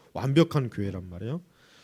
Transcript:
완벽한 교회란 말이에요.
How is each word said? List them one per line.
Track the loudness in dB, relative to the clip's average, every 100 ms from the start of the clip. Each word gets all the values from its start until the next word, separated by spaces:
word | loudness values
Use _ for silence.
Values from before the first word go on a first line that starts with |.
| -12
완벽한 | -4 2 6 6 4 -2
교회란 | -4 -4 -6 -10
말이에요. | -10 -8 -8 -10 _ -20 -20